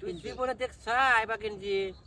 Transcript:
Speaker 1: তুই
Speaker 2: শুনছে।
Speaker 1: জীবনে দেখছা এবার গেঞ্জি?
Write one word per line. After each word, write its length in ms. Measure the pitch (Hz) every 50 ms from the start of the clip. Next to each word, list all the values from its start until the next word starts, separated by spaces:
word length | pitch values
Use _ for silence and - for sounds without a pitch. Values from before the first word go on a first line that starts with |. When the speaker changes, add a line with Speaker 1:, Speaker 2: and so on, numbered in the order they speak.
Speaker 1:
তুই 120 | 196 202
Speaker 2:
শুনছে। 160 | 175 160 - -
Speaker 1:
জীবনে 260 | 254 - 254 254 254
দেখছা 680 | - 254 247 - - - 214 233 254 269 262 240 226
এবার 180 | 220 214 226 208
গেঞ্জি? 540 | 214 214 208 190 196 202 196 196 196 190 185 - -